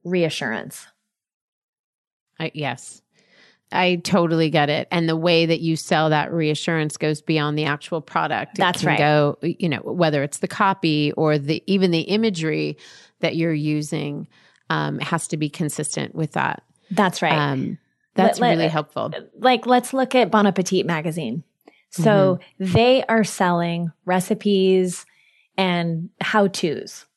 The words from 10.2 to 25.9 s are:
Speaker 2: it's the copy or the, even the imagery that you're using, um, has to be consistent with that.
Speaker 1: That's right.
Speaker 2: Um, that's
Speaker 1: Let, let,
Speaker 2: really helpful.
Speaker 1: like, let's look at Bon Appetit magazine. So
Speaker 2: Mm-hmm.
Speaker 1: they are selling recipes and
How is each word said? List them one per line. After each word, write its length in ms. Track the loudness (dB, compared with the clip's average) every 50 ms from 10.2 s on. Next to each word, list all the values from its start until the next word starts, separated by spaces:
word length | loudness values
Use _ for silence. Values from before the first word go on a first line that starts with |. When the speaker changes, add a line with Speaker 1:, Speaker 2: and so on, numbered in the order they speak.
| -2
Speaker 2:
it's 160 | -4 -6 -8
the 80 | -8
copy 640 | -8 -2 0 0 0 0 0 0 0 2 2 0 0 0
or 240 | 0 2 2 2
the, 260 | 0 0 -2 -4 -4 _
even 240 | 0 2 2 2 2
the 100 | 2 0
imagery 760 | 0 -2 -2 0 0 -2 -2 -2 -4 -4 -2 -2 -4 -6 -8 -10 -18 -20 -20 -20 -20 _ _ _
that 140 | -4 -2 -2
you're 180 | 0 -2 0 -2
using, 760 | -2 -2 -2 -2 -2 -4 -4 -6 -6 -6 -6 -8 -10 -12 _ _ _ _ _ _ _ _ _
um, 300 | -4 -2 -2 -4 -4 -6
has 280 | -4 -2 -4 -4 -2 -4
to 80 | -4
be 120 | -4 -4 -6
consistent 680 | -4 -4 -6 -4 -4 -4 -6 -6 -4 -6 -6 -6 -4
with 180 | -6 -6 -4 -2
that. 300 | -2 -2 -2 -4 -8 _ _ _ _ _ _
Speaker 1:
That's 320 | 0 2 2 2 0 0
right. 120 | 0 0 2
Speaker 2:
Um, 400 | 2 2 0 0 -2 -4 -4 -6 -10 _ _ _ _ _ _ _
that's 260 | 2 4 4 4 4
Speaker 1:
Let, 100 | 2 2
let, 60 | 2
Speaker 2:
really 100 | 2 0 0
helpful. 440 | 0 -2 -4 _ _ -8 -6 -6 -8 -10 -14 -16 _
Speaker 1:
like, 280 | 0 2 2 2 2 2
let's 280 | 2 2 2 2 0 -2
look 220 | -2 -2 2 2
at 160 | 2 2 4
Bon 140 | 4 4 4
Appetit 400 | 4 2 2 -2 0 0 0 0
magazine. 580 | 0 -2 -2 -2 -4 -6 -4 -6 -6 -6 -8 -10 _ _ _ _ -20 _ _ _ _
So 480 | -6 2 4 4 6 6 4 4 2 -2 -6 _ _ _
Speaker 2:
Mm-hmm. 140 | -4 2 4
Speaker 1:
they 300 | 4 6 6 4 4 2
are 180 | 2 2 2 2
selling 680 | 0 0 0 2 2 2 2 0 -2 -2 -4 -4 -6 -8 _ _
recipes 1000 | 0 0 0 0 -2 -4 -2 0 2 2 4 4 4 4 4 2 0 -4 -8 -14 _ _ _ _ _ _ _ _ _ _
and 520 | -2 0 0 0 0 -2 -2